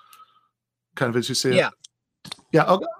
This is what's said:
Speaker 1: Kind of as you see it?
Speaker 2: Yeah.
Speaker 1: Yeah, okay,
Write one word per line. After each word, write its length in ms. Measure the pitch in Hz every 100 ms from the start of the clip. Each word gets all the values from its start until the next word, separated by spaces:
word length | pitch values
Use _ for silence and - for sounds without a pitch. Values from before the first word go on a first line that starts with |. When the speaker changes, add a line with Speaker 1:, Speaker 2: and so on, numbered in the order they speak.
| _ - - _ _ _ _ _ _
Speaker 1:
Kind 160 | - 123
of 60 | 120
as 120 | 113
you 60 |
see 160 | - 131
it? 60 | 127
Speaker 2:
Yeah. 140 | 147 - - _ _ _ - - _
Speaker 1:
Yeah, 120 | 160 -
okay, 200 | 190 320 -